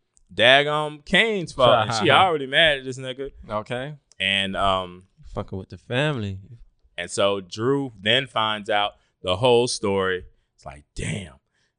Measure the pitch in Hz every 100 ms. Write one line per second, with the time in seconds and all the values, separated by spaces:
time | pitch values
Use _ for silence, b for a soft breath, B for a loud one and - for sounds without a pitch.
0 | _ _ _ - 120 139 147 151 151 151
1 | - 180 226 208 156 - 120 113 107 110
2 | 139 143 185 156 131 147 160 139 131 127
3 | 131 127 135 - - 107 107 123 139 151
4 | _ - 95 98 98 92 98 95 90 90
5 | _ _ - 101 98 95 - 95 - 123
6 | 151 131 101 95 98 113 - _ _ -
7 | 87 - 101 101 90 107 120 139 139 104
8 | 104 123 135 117 110 107 104 104 101 -
9 | _ _ 92 92 127 120 123 - 101 98
10 | 95 92 - _ _ _ - 69 - -
11 | - 98 82 65 _ _ _